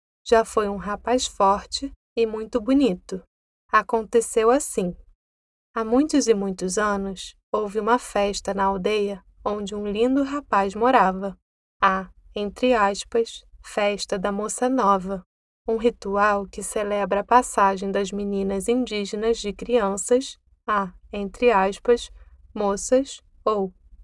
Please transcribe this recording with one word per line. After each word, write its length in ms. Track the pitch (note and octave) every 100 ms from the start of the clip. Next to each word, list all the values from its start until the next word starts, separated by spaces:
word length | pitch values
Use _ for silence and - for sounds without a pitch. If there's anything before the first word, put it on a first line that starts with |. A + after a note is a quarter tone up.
| _ _ -
já 180 | A3+
foi 240 | A3+ - G#3
um 80 | G3+
rapaz 500 | F3+ G#3 - B3+ -
forte 680 | - G3 G3+ - - C#4 - _ -
e 100 | A3+
muito 340 | G#3+ A3 B3
bonito. 600 | G#3+ C4+ B3+ F3+ - F#3 - _ _ _ _
Aconteceu 800 | G#3+ G#3 A3+ G#3+ A#3 A3+ A#3 A3
assim. 460 | C4 - - F3+ F3 - _ _ _ _ _ _
Há 100 | -
muitos 420 | A3 B3 D4+ D4+ A3+
e 80 |
muitos 440 | G#3 G3 F#3 F#3 F3+
anos, 580 | G#3 G3+ G3 F#3 - - _
houve 260 | G#3+ G#3 G#3
uma 200 | G#3 B3
festa 540 | - G#3 G3+ G3 -
na 120 | G3
aldeia 600 | G3 G3 F#3+ G#3+ G3+ F#3+ _ _
onde 300 | - G#3 G3
um 120 | G#3 G#3
lindo 360 | G#3 A#3+ C4+
rapaz 500 | C#4 C#4+ - G#3 G3
morava. 640 | G3+ A#3+ B3+ F#3+ F#3 G3 F#3 _ _ _ -
A, 300 | G3 F#3+ F#3 - -
entre 400 | - G#3 - B3+
aspas, 680 | A#3+ G3+ G3+ - A#3 A3+ - - -
festa 540 | - - G#3 G3+ - G#3
da 140 | G#3
moça 360 | G3+ G#3+ - B3+
nova, 560 | C4 G3+ G3 F#3 F#3+ - _ _ _ -
um 80 | A3+
ritual 720 | A#3 - G3+ G3 G#3 G3+ G3
que 160 | -
celebra 580 | G3 A3 G#3 G3+ F#3+ G3
a 40 |
passagem 680 | G3+ A#3+ B3+ - G3 G3 G3
das 200 | G3 G3
meninas 580 | G3+ G3+ G3 G3 G3 F#3
indígenas 680 | A#3+ A#3+ G#3+ G3 G#3 A3 A#3
de 140 | G#3
crianças 840 | F#3+ F#3+ A#3+ G3 G3 - B3 C4+ - _ _ -
a, 260 | G#3 F#3+ - -
entre 400 | G#3 G3 - A#3+
aspas, 580 | G3+ F#3+ G3 - A#3+ - - - - -
moças 680 | G#3+ G3+ G3 - B3+ C4+ - _ _
ou, 280 | - G#3+ F#3+ - _ -